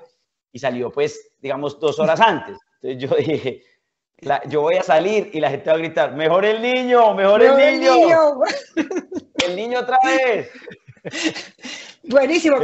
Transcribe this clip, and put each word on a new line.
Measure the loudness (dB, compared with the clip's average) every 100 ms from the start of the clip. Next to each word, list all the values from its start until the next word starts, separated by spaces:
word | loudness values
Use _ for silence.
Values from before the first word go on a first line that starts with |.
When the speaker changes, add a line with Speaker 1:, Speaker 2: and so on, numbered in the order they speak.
| -20 _ _ _ _
Speaker 1:
y | -8
salió, | -6 -4 -6
pues, | -4 -4 -4 -20 _
digamos, | -10 -8 -8 -4
dos | -4 -2
horas | 0 0
antes. | -2 -4 -8 -18 _ _
Entonces | -12 -8 -4
yo | -2
dije, | -2 -4 -6 -12 _ _ _ _ _ _
"La, | -6 -6 -4
yo | -2
voy | 0 0
a |
salir | 2 0 2 -2 -4
y | -4
la | -4
gente | -2 -2
va | -2
a |
gritar, | -2 -2 -2
'Mejor | -2 0 2 0
el | 0
niño, | -2 -2 2 4 4
mejor | 4 4 6
el | 6
Speaker 2:
¡Mejor | 6
el | 4 4
Speaker 1:
niño! | 4 6
Speaker 2:
niño!'". | 6 6 4 2 -2 -4 -8 -6
<laughs> | -4 -6 -8 -12 -10 -4 -4
Speaker 1:
¡El | -4
niño | -6 -6
otra | -2 0 2
vez!. | 0 0 -2 -6 -16 -20 -20 _ -18 -14 -6 -6 -6 -14 _ -18 -16 -18 -18
Speaker 2:
Buenísimo, | 0 2 2 2 2 2